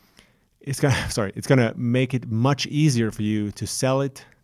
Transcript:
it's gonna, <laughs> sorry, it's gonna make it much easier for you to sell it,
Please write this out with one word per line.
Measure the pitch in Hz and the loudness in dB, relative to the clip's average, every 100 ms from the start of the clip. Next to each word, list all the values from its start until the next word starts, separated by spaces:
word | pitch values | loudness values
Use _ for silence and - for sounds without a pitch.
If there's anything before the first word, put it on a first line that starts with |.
| _ _ _ _ _ _ | _ _ _ _ _ _
it's | - 135 | -8 0
gonna, | 143 92 - | 2 2 -2
<laughs> | |
sorry, | - 98 - | -2 -4 -2
it's | - | 2
gonna | 131 113 - | 4 4 0
make | 120 127 131 | 0 0 0
it | 127 120 | -2 -2
much | 110 117 - - | 0 2 2 -2
easier | 147 156 120 110 | 2 2 2 0
for | 101 | -2
you | 104 107 104 | -2 -2 -4
to | - 104 | -6 -8
sell | - 131 135 | -2 0 0
it, | 139 131 - _ | -2 -6 -20 _